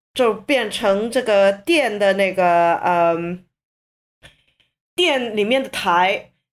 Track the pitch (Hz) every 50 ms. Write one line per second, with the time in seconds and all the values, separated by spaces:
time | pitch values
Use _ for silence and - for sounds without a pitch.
0 | _ _ - - 254 226 208 - - - 285 254 226 208 - - 240 202 196 202
1 | 220 233 226 262 220 220 208 196 196 196 196 196 - - 339 302 269 226 208 208
2 | 202 196 190 196 196 185 190 190 180 175 170 170 170 170 165 - - 175 175 170
3 | 170 170 170 165 170 170 180 180 - _ _ _ _ _ _ _ _ _ _ _
4 | _ _ _ _ - - _ _ _ _ _ _ _ _ _ _ _ _ _ -
5 | 359 330 285 254 240 226 208 214 202 214 254 269 262 262 - - - 190 170 175
6 | 185 190 208 - - - _ _ _ _